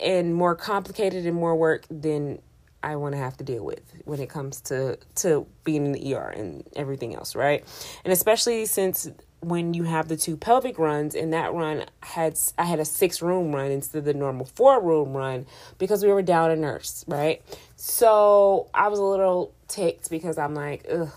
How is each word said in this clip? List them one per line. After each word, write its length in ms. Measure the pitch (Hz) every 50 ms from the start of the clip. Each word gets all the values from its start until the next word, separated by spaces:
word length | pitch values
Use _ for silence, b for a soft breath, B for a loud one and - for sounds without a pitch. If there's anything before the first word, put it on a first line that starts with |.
and 340 | - 165 190 180 175 170 170
more 200 | 170 175 175 170
complicated 720 | 170 - - 208 202 190 196 196 - 214 196 185 185 175
and 100 | 170 170
more 180 | 170 170 170 160
work 300 | 160 165 160 156 - - -
than 500 | 165 156 143 156 151 147 147 143 107 - _ _ _ _ _ _ _ - -
I 140 | 147 151
wanna 220 | 147 147 143 139 143
have 180 | 135 127 131
to 80 | - 135
deal 180 | 139 127 113 95
with 200 | 71 - - - - - - -
when 140 | - 151 139
it 100 | 135 123
comes 320 | - 156 139 135 135 - -
to, 360 | - 139 131 135 131 113 - - _ -
to 300 | - - 185 156 143 - - - _ -
being 220 | 160 156 147 143
in 80 | 143 139
the 160 | - - 139
E 60 | 135
R 160 | 113 64 53
and 360 | 50 - - 87 73 69 - - -
everything 380 | - 143 135 139 131 120 117 87
else, 220 | 58 - - -
right? 260 | - 127 143 147 - - B B B B B B B B
And 80 | - 185
especially 520 | 175 - 220 220 233 - 240 233 226 220
since 460 | 208 - - 190 190 185 - - 160 143 - - _ _ -
when 340 | - 170 175 175 170 170 170
you 100 | 170 170
have 240 | 165 165 160 160 160
the 80 | 160
two 200 | 156 - - 160
pelvic 420 | 151 - 214 233 254 247 254 - -
runs, 360 | 160 151 151 147 151 151 147
and 180 | - - 160 160
that 200 | 165 147 92 -
run 320 | 170 160 156 156 139 - - _ - -
had 300 | - - 170 165 160 151
s-, 220 | - - - - -
I 60 | 170
had 160 | 170 170 156
a 40 | 156
six 360 | 147 - - 196 185 180 -
room 340 | 165 175 180 185 175 156 147
run 160 | 139 135 139
instead 280 | 139 139 139 - - 156
of 60 | 147
the 100 | 147 143
normal 320 | 139 143 139 131 127 131
four 360 | - - - 233 269 269 247 196
room 340 | 170 165 156 147 135 135
run 300 | 135 135 135 131 127 135 B B B B B B B
because 240 | 185 190 208 196 196
we 80 | 208
were 120 | 202 196 190
down 280 | 175 175 165 165 165
a 60 | 165
nurse, 480 | 156 156 143 110 - - - - - -
right? 360 | - 139 143 147 156 - - - B B B B B B
So 920 | - - - - - 240 226 214 208 208 208 202 202 202 196 196 - - - -
I 140 | - 190 208
was 100 | 208 202
a 60 | 196
little 500 | 196 196 190 190 190 185 180 190 - - _ _ -
ticked 420 | - 208 190 170 170 - - -
because 280 | 165 160 165 175 160 160
I'm 160 | 147 143 151
like, 320 | 147 147 147 143 - - -
"Ugh, 200 | - 175 170 151 -